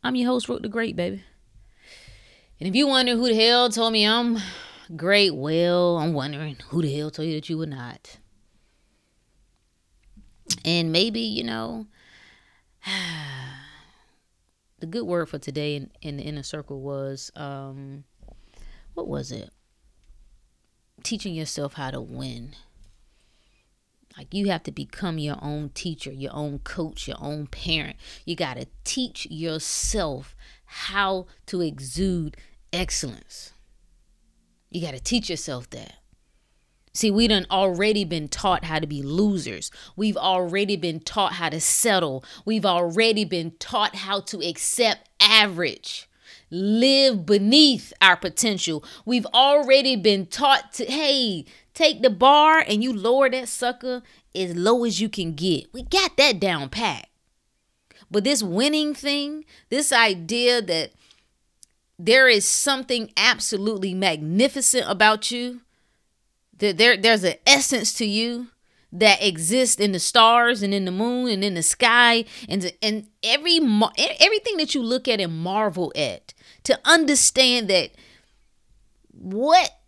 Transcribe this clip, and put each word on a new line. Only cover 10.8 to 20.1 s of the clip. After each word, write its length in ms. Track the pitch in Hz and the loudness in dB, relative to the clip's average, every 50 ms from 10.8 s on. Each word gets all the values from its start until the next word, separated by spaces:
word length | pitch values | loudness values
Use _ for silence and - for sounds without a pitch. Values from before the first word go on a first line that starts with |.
| 170 165 | 0 0
maybe, 280 | 160 170 190 233 208 226 | 0 0 0 0 -2 -4
you 240 | 226 220 214 226 - | -6 -6 -6 -6 -6
know, 440 | 233 226 226 226 226 233 226 220 214 _ _ _ _ _ - _ _ _ _ _ _ _ _ _ _ _ _ _ | -6 -6 -8 -8 -8 -10 -12 -14 -16 _ _ _ _ _ -20 _ _ _ _ _ _ _ _ _ _ _ _ _
<sighs> 40 | 190 196 190 180 175 165 160 151 143 139 131 131 131 135 135 139 - - - _ _ _ _ _ _ _ _ _ _ _ _ _ _ _ _ _ _ _ _ | -10 -8 -8 -8 -8 -10 -12 -12 -12 -12 -14 -14 -16 -18 -20 -20 -20 -20 -20 _ _ _ _ _ _ _ _ _ _ _ _ _ _ _ _ _ _ _ _
the 60 | - | -16
good 180 | 165 165 233 233 | -10 -10 -8 -6
word 260 | 190 175 175 165 156 | -4 -4 -4 -4 -6
for 100 | - 147 | -8 -12
today 360 | - - 139 147 147 147 147 | -12 -10 -8 -6 -6 -4 -6
in, 160 | 147 135 - _ _ | -6 -8 -14 _ _
in 160 | - 156 143 139 | -14 -12 -12 -10
the 60 | - | -10
inner 200 | 147 151 147 135 | -10 -10 -10 -12
circle 380 | - - 156 143 - 143 139 | -12 -12 -14 -12 -12 -14 -12
was, 500 | 135 139 139 135 135 135 135 131 - - _ | -10 -10 -10 -8 -8 -10 -10 -12 -14 -18 _
um, 680 | - 147 143 139 135 139 135 135 135 139 139 135 139 139 _ _ _ - - - - _ _ _ - - - - - - - - | -16 -14 -14 -12 -14 -14 -16 -16 -16 -16 -16 -18 -20 -20 _ _ _ -20 -20 -20 -20 _ _ _ -20 -20 -20 -20 -20 -20 -18 -14
what 140 | - - - | -14 -12 -10
was 240 | 143 143 135 131 | -10 -10 -10 -10
it? 180 | 127 113 - - _ _ _ _ _ _ _ _ _ _ _ _ | -12 -14 -16 -18 _ _ _ _ _ _ _ _ _ _ _ _